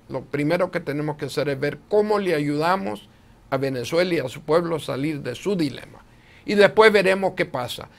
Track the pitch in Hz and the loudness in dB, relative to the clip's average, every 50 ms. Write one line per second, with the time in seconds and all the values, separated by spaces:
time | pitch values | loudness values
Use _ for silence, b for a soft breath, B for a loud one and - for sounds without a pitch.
0 | _ - 131 131 131 - - 143 147 151 170 180 185 180 - 170 165 147 135 147 | _ -10 -10 -10 -10 -6 -4 -2 0 0 0 0 0 -2 -4 -6 -6 -6 -6 -4
1 | 151 151 147 151 147 131 - 147 135 143 139 131 143 143 143 - - - 202 214 | -4 -6 -6 -6 -8 -6 -4 -2 -2 -2 -2 -2 -4 -6 -6 -8 -6 0 2 2
2 | 208 208 208 208 196 180 165 147 147 143 147 147 156 170 190 196 196 202 208 202 | 2 2 0 0 2 0 0 0 0 -2 -2 0 0 0 0 0 -2 -6 -8 -10
3 | - - b b b b b b b - 139 135 139 135 135 123 117 117 156 170 | -12 -20 b b b b b b b -4 -4 -2 -2 -2 -4 -4 -6 -2 0 0
4 | 180 185 170 151 127 131 - - - 151 151 175 175 165 165 143 - - 135 127 | 0 2 0 -2 -4 -6 -10 -10 -2 0 2 2 2 0 -4 -6 -4 -6 -6 -4
5 | 143 160 151 139 - 123 123 - - 185 208 175 156 135 117 - - - - - | -4 -4 -6 -6 -8 -8 -10 -6 -4 -4 -2 0 -2 -2 -4 -8 -16 -18 -20 -20
6 | - B B B B B B B B B 208 202 202 190 190 214 220 220 208 202 | -20 B B B B B B B B B 4 6 6 6 8 8 8 8 8 6
7 | 185 190 190 196 190 180 185 - 170 160 139 131 123 120 - - - - B | 4 4 2 2 0 -2 -2 -2 -6 -4 -4 -8 -6 -6 -8 -12 -14 -16 B